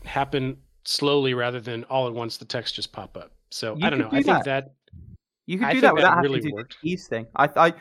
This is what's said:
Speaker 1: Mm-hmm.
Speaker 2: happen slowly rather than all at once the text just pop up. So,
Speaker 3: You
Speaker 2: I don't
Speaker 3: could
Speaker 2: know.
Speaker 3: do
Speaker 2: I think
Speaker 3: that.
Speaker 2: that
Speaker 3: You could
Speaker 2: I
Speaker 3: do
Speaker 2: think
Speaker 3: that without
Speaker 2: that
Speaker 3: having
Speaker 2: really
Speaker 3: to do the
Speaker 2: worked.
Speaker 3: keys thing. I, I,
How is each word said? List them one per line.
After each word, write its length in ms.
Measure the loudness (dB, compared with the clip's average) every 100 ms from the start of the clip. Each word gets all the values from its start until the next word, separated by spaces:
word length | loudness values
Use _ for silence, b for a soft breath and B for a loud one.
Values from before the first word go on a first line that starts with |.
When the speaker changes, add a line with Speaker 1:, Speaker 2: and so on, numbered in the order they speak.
Speaker 1:
Mm-hmm. 80 | -6
Speaker 2:
happen 480 | -2 -2 -2 -4 -6 _ _
slowly 500 | -6 -2 2 2 2
rather 260 | 0 -2 -4
than 240 | -6 -8
all 220 | -4 -2 -2
at 80 |
once 220 | -4 -6 -8
the 80 |
text 300 | -8 -8 -6
just 180 | -8 -10
pop 240 | -12 -14 -16
up. 160 | -18 _ _
So, 260 | -8 -6 -2
Speaker 3:
You 100 | 0
Speaker 2:
I 40 |
don't 80 | 0
Speaker 3:
could 60 | 0
Speaker 2:
know. 40 |
Speaker 3:
do 60 | 0
Speaker 2:
I 60 |
think 140 | 2 2
Speaker 3:
that. 60 |
Speaker 2:
that 300 | 2 -2 -4 _ _ -20 -20 -20 _ _ -8
Speaker 3:
You 120 | -4
could 100 | 0
Speaker 2:
I 40 |
Speaker 3:
do 60 | 4
Speaker 2:
think 20 |
Speaker 3:
that 120 | 4
without 160 | 6 6
Speaker 2:
that 60 | 4
Speaker 3:
having 60 | 2
Speaker 2:
really 100 | 0
Speaker 3:
to 80 | -4
do 0 |
the 60 | -6
Speaker 2:
worked. 200 | -10 -10
Speaker 3:
keys 240 | -6 -6 -4
thing. 180 | -8 -4 2
I, 120 | 2 4
I, 180 | 4 2